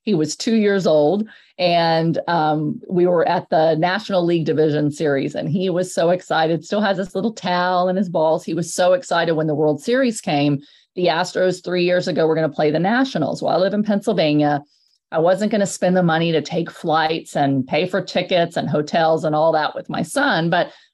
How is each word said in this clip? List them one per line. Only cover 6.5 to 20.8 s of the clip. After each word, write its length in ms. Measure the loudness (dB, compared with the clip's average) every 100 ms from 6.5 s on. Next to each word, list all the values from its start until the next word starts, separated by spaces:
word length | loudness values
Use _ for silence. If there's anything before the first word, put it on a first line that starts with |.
| -2
still 160 | -2 -2
has 160 | 0 -2
this 180 | -4
little 200 | -4 -6
towel 560 | -4 -4 -2 0 2 0
and 80 | 0
his 100 | -2
balls. 380 | 0 0 0 -2
He 80 |
was 200 | -6 -4
so 200 | 0 2
excited 400 | 2 2 -2 0
when 140 | 0 0
the 80 | 2
World 280 | 2 0
Series 380 | 0 0 0 -2
came. 400 | -2 0 2 0 -4 _ _ -2
The 120 | 0
Astros 540 | 0 -2 0 0 0
three 220 | -4 -2
years 240 | 2 0 0
ago 180 | 0 0
were 100 | 2
gonna 120 | -2
play 240 | 0 0
the 80 | 2
Nationals. 600 | 0 0 0 -2 -2 -2
Well, 120 | -2
I 40 | 0
live 160 | 0
in 100 | 0
Pennsylvania. 800 | 0 0 0 0 2 2 2 0 -6 _ _ _ _
I 80 | 0
wasn't 320 | 2 2 0
gonna 140 | 0 -2
spend 320 | -2 0 2
the 60 |
money 280 | 2 2 2
to 100 | 0
take 300 | -2 -6 -6
flights 640 | -8 -2 0 0 -2 -4 -2
and 320 | 0 0 0
pay 180 | -2 0
for 160 | -4
tickets 540 | -4 -4 0 0 0 -2
and 140 | -2
hotels 560 | -2 0 0 2 2 0
and 100 | 2
all 160 | 2
that 240 | 2 -2 -6
with 140 | -8
my 140 | -6
son, 460 | -4 -2 0 2 2
but 220 | 0 -2 -8